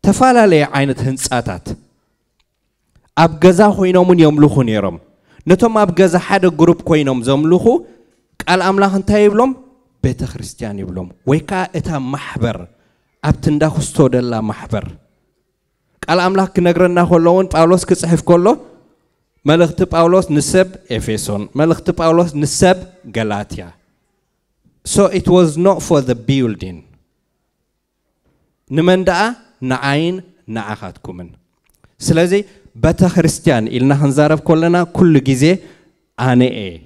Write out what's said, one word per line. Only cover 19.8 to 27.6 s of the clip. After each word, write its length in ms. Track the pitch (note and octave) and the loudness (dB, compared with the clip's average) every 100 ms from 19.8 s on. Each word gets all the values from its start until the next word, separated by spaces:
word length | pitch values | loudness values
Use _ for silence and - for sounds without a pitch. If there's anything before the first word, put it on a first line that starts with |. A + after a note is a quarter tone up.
| F#3 | -2
ጳውሎስ 420 | E3 E3+ F#3 F3+ | 0 2 2 2
ንሰብ 380 | D3 C#3 F#3 F#3 - _ | -2 0 0 -2 -6 _
ኤፌሶን፣ 540 | A2+ A2+ G#2+ - G#2 G#2+ | -8 -6 -6 -6 -8 -8
መልእኽቲ 340 | C3+ D#3+ D#3+ - | -2 -2 0 -4
ጳውሎስ 380 | E3+ E3 E3 F3 | -2 0 2 0
ንሰብ 440 | D3 D3 - F3+ F3+ - _ - | -2 -6 0 2 0 -6 _ -10
ገላትያ። 560 | A2 A2 G#2 G#2 - F2 _ _ _ _ _ _ _ _ _ _ _ - | -6 -6 -6 -10 -14 -16 _ _ _ _ _ _ _ _ _ _ _ -6
So 180 | - F#3+ | 0 0
it 220 | F#3 - | 0 2
was 220 | F3+ E3+ D3 | 2 2 2
not 200 | F#3+ E3+ | 0 0
for 200 | - D#3 | 0 -2
the 140 | B2+ A#2+ | 0 -4
building. 600 | G#2+ C#3 A#2+ G2+ F#2 E2+ _ _ _ _ _ _ _ _ | -2 -2 -2 -6 -12 -16 _ _ _ _ _ _ _ _